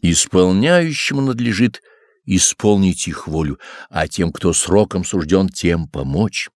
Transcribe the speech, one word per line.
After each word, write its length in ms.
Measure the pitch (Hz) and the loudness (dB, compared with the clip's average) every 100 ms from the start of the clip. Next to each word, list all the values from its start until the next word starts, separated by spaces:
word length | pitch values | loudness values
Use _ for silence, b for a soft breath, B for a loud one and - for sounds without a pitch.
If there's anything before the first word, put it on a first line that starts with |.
Исполняющему 1160 | 87 82 - 92 92 95 139 175 165 143 - 139 | 2 0 2 4 4 4 2 2 2 -4 -4 -2
надлежит — 640 | 135 120 120 101 120 - b b b b | -2 -2 -2 2 0 0 b b b b
исполнить 800 | - 92 - - 107 104 95 87 - | -2 0 2 0 2 4 4 0 -6
их 220 | 78 - | -8 -6
волю, 320 | 78 76 67 B B B | -4 -4 -6 B B B
а 180 | - 80 | -4 -4
тем, 240 | - 85 | -2 -4
кто 200 | - 90 | -2 -2
сроком 520 | 82 - 95 104 95 | 0 2 2 2 -2
сужден, 440 | 92 95 76 95 95 | -4 -4 0 2 0
тем 380 | - 87 85 78 | -2 -2 -2 -4
помочь. 640 | 71 67 73 110 - - | -6 -4 -2 -2 -4 -10